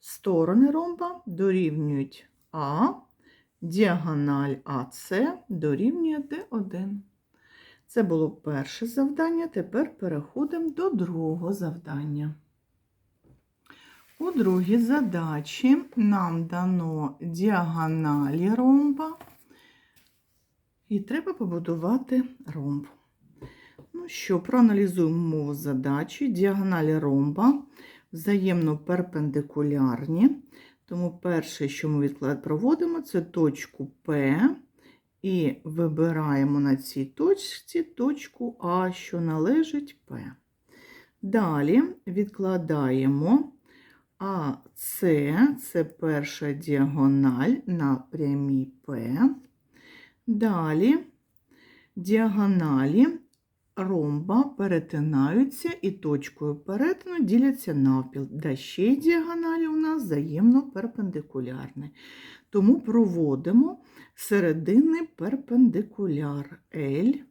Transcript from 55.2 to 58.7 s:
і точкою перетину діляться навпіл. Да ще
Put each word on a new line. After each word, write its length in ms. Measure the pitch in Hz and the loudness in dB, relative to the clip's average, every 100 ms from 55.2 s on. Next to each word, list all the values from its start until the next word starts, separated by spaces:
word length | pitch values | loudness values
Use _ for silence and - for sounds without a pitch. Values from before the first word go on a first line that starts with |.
| 139 190 269 - 339 339 | 2 4 2 0 -8 -4
і 80 | 202 | -6
точкою 680 | 185 156 147 143 - 147 147 | -4 -2 -2 -4 -8 -6 -6
перетину 640 | - 202 294 381 381 349 | -6 -2 0 -2 -4 -2
діляться 540 | 220 226 277 269 - | 2 4 4 0 -4
навпіл. 540 | 147 135 131 131 139 135 | 2 4 2 -2 -8 -10
Да 260 | 139 156 135 | -6 -6 -6
ще 300 | - | -8